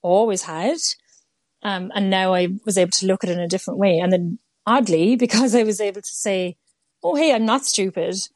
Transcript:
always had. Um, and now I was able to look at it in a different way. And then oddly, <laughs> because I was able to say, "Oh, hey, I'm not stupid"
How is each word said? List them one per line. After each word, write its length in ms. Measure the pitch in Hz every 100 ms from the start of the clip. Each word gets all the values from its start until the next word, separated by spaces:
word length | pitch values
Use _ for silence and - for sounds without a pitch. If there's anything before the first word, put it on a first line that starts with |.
always 400 | 175 185 226 190
had. 340 | - 160 202 330 - - _ _ _ _ _ _
Um, 280 | 208 190 185 208
and 160 | 190
now 240 | 190 190 185
I 140 | 180 190
was 140 | - 190
able 140 | 180
to 160 | - 190
look 160 | 190
at 80 | 185
it 20 |
in 60 | 175
a 80 | 170
different 320 | 185 - 190
way. 180 | 196 165
And 160 | 180
then 240 | 185 175 - _ _ -
oddly, 480 | 247 214 160 185 247
<laughs> 100 | 240
because 300 | 220 254 233
I 80 |
was 180 | 220 202
able 200 | 208 196
to 140 | - -
say, 400 | 214 190 180 170 _ _ _ _
"Oh, 120 | - 294
hey, 180 | 320
I'm 120 | 233 220
not 200 | 254 -
stupid" 500 | - 190 180 170 190 -